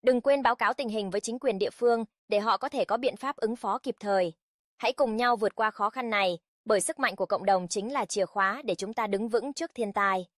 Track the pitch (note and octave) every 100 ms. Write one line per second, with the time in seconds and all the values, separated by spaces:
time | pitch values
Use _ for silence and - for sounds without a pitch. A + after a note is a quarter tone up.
0 | B3 B3 C4+ C#4+ B3 - G#3+ B3+ C4 G#3+
1 | G3 G3 A3 A#3+ C4+ G3 F#3+ - A#3+ A#3
2 | A3+ _ _ G#3 G#3+ G3 C#4 C#4+ G3+ A3
3 | C4 - C4 D4 A3 A#3+ A3 A3 - A#3
4 | G#3 G3 F3+ D#3+ _ _ _ _ A3+ B3+
5 | C4 A3 A#3+ A#3+ G#3 - A3 - G#3 C4
6 | A#3+ G#3 G3 F3 _ _ - G#3+ F3 -
7 | C4 G3 F#3 G3 F#3+ F#3+ F3+ G#3+ G3+ C#4
8 | G#3+ G#3 F#3 - F#3+ A3+ C4+ F3+ F#3+ A3+
9 | A3 G3 A3+ A3+ B3+ C#4 E4 - G#3+ G3+
10 | G3+ F#3+ F3+